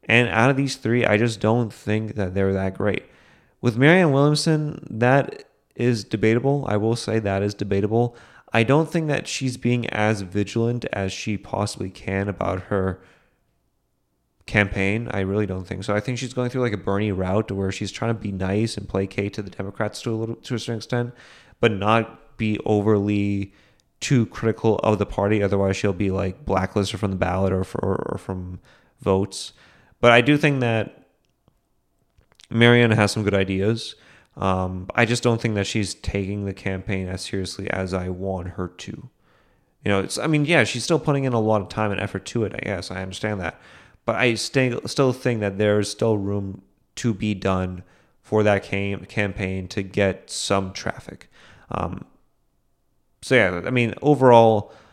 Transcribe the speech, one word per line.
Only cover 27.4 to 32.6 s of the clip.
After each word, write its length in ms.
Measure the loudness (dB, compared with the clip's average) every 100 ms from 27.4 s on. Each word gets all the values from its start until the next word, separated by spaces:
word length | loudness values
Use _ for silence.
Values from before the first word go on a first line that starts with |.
| 0
or, 120 | 0
for, 160 | -2 -4
or, 300 | -2 -2 -4
or 60 | -8
from 420 | -6 -8 -8 -12 -16 _ _ _
votes. 540 | 0 0 0 -6 -14 -16 -20 _ _ _
But 120 | 6
I 80 | 8
do 160 | 6 4
think 240 | 2 2
that 480 | 0 0 -2 -8 _ _ _ _ _ _ _ _ _ _ _ _ _ _ -6
Marianne 400 | 4